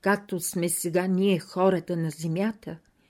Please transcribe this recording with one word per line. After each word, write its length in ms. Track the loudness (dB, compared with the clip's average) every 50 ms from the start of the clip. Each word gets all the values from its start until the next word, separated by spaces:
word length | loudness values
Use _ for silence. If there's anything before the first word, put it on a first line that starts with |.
както 400 | 2 2 0 0 -2 -6 -8 -6
сме 280 | -6 -4 -4 -2 -2 -2
сега 380 | -2 -2 -4 0 0 0 2
ние 320 | 2 2 2 4 4 2 2
хората 580 | 0 -6 -2 2 4 4 4 2 0 -2 -4
на 140 | -2 -2 -4
Земята – 680 | -4 -4 -4 -4 -2 0 -2 -2 -2 -6 -10 -14 -14 -14 _ _ _ _ _ _